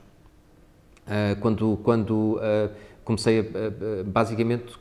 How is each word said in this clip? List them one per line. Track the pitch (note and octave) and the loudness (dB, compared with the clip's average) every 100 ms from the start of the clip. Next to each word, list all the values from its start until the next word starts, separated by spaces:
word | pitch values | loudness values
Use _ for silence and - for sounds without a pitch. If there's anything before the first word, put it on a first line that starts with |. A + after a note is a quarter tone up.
| - - - - _ - - - - - - | -20 -20 -20 -20 _ -20 -20 -20 -20 -20 -6
eh, | G#2 G#2 G2+ | -2 0 0
quando, | A2+ G2+ A2 G2 | 0 2 0 2
quando, | A#2+ A2+ G#2 A2 A2 G#2+ | 2 2 2 0 2 0
eh, | A2 G#2+ G#2 - - - | 0 0 0 -4 -18 -10
comecei | - A2 A#2+ A2+ | -4 0 2 2
a, | |
a, | G#2 F#2+ A2 G#2 G#2+ G2+ | 2 -4 -6 -6 -6 -4
a, | |
basicamente | G2 G#2 A2 A2 A#2 A#2+ - - | -2 0 0 2 0 0 -4 -18